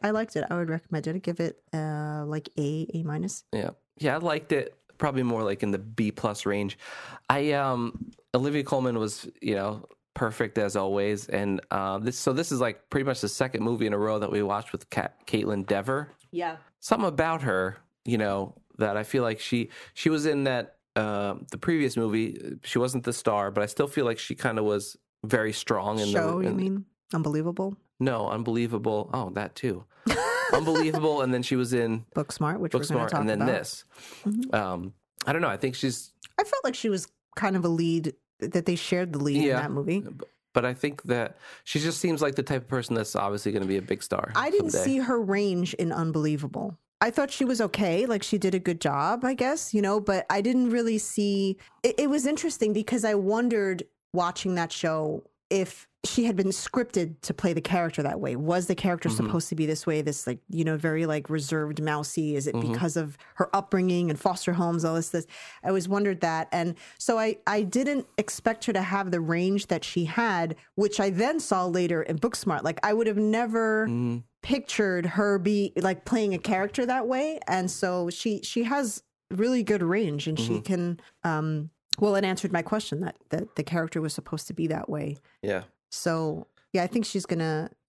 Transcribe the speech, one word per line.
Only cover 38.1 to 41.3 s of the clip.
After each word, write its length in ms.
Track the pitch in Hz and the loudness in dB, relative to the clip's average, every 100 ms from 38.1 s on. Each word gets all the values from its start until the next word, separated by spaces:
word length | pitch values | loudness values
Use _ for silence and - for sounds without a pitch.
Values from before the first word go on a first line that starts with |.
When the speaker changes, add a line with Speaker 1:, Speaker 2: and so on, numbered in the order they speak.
| - _ - | -6 _ -10
Speaker 1:
that 260 | 196 180 170 | -2 0 0
they 100 | 175 | -2
shared 360 | - 180 180 | 0 -2 0
the 60 | 147 | -2
lead 240 | 143 143 | 2 4
Speaker 2:
Yeah. 140 | 147 127 | 4 2
Speaker 1:
in 60 | |
that 80 | 143 | 0
movie. 300 | 139 156 190 | -2 -2 -2
Speaker 2:
B-, 260 | - 135 - _ _ | -4 -12 -18 _ _
but 120 | 123 | 2
I 100 | 123 | 2
think 280 | 127 147 139 | 0 -4 -2
that 340 | - 120 113 | 0 0 0